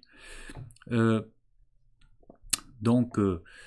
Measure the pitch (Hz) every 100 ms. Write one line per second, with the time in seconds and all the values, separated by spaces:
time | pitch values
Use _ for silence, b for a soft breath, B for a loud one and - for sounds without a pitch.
0 | B B B B B B B - - 117
1 | 113 110 107 _ _ _ _ _ _ _
2 | - - - - - - - 127 107 123
3 | 120 - 101 87 B B